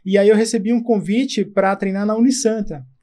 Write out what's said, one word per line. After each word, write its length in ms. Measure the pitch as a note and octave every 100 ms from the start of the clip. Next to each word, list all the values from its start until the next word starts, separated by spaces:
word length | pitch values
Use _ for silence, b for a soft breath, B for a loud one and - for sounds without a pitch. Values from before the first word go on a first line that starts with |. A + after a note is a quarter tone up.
E 140 | F#3+ G3+
aí 100 | G3+
eu 80 | G#3+
recebi 380 | A3+ A3+ G3+
um 80 | A#3
convite 600 | A#3 G#3+ E3 A3 C4+ -
pra 320 | F#3+ - F#3+
treinar 300 | G3 G3 G3
na 100 | G#3
Unisanta, 720 | A3 B3+ C4+ A3 A3 G#3 D3 - _